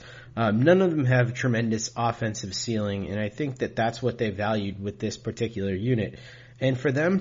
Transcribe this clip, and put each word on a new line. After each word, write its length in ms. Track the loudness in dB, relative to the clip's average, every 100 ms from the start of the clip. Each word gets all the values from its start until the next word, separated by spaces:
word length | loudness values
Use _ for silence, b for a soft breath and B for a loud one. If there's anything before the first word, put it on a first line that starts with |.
| B B B -2
um, 280 | 2 4
none 180 | 6 6
of 80 | 6
them 160 | 2 4
have 300 | 4 4 0
tremendous 560 | 0 2 0 0 -4 -2
offensive 600 | -2 0 -4 -4 -8 -6
ceiling, 560 | -2 -2 0 -2 -4
and 80 | -4
I 100 | -4
think 300 | -4 -6 -2
that 160 | -4 0
that's 260 | -2 0
what 160 | -2 0
they 140 | -2
valued 500 | -2 0 0 -2 -6
with 160 | -8 -6
this 180 | -6 -6
particular 600 | -8 -4 -4 -2 -2 -2
unit. 420 | 0 0 0 -6 B B B B
And 160 | 0 2
for 160 | 0
them 280 | 2 2 2